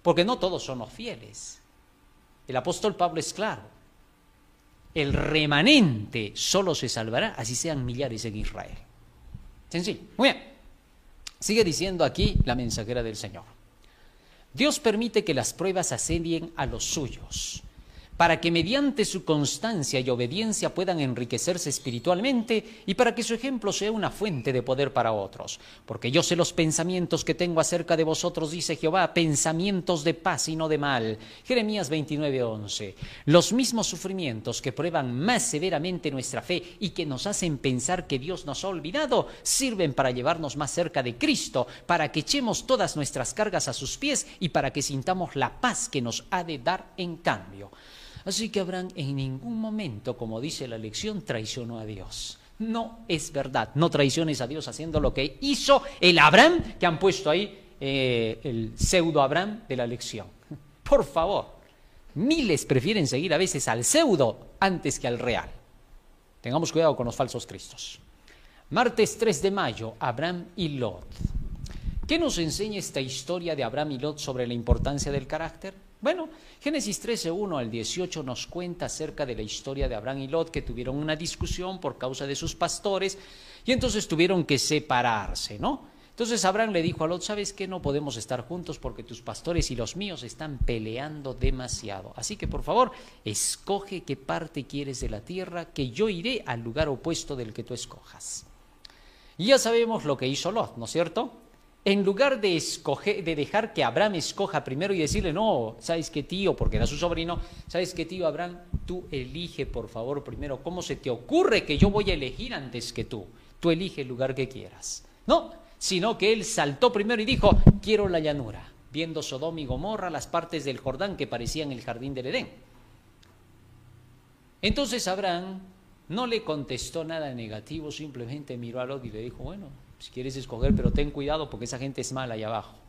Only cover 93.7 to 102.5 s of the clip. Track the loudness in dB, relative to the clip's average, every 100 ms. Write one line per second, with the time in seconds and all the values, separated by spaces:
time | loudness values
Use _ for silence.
93.7 | -4 -2 -10 -6 -8 -4 -4 -4 -8 -8
94.7 | -6 -6 -4 -4 -6 -8 -8 -8 -8 -8
95.7 | -4 -4 0 0 0 -2 -4 -4 -6 -4
96.7 | -2 0 0 -2 -4 -4 -6 -8 -8 -10
97.7 | -8 -10 -16 -20 -18 -12 -14 -14 -20 -20
98.7 | -20 -20 -20 -20 -20 -20 -4 6 6 6
99.7 | 2 2 0 0 0 0 -2 -2 -2 -2
100.7 | -6 -4 0 0 0 -4 -6 -20 -20 -20
101.7 | _ 2 2 2 4 4 4 2